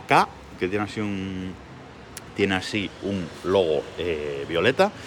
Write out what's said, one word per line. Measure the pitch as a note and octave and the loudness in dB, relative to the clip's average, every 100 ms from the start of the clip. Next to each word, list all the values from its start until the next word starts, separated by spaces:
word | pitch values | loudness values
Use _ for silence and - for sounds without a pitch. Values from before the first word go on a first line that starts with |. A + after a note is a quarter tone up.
| - | 6
K, | D3 G3+ - - - | 6 6 0 -14 -4
que | F#2 | 0
tiene | G#2 G#2 | 0 -2
así | A2 | -2
un, | G#2 G2 F#2+ F#2+ F#2 F2+ - - - - - - - - | -2 -2 -4 -4 -6 -8 -14 -16 -16 -18 -16 -16 -8 2
tiene | G2 F#2+ | 2 2
así | - G#2+ F#2 - | 0 -2 -4 -4
un | F#2+ G2+ D#2 - | -2 -2 -2 -4
logo, | F2 G2 E2+ D2 - - | 2 4 6 2 0 -4
eh, | F2 D#2 D2 C#2+ D2 | -2 -2 -2 -4 -2
violeta, | E2 G#2 C#3 G3+ - | 2 4 6 4 2